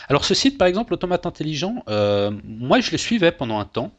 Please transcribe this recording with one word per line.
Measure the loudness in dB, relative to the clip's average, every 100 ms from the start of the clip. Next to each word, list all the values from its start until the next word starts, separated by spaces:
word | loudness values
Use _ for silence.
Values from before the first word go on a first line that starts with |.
| 0
Alors | 0
ce | 2
site, | 2 2 4
par | 2
exemple, | 2 -2
Automate | -4 0 -2 -2
Intelligent, | -6 -6 -4 -4 -6 -4
euh, | 0 2 2 0 -4
moi | -10 -8 2 2
je | 2
le | -4
suivais | -2 2 2
pendant | 2 -4 -2
un |
temps, | -2 -4 -6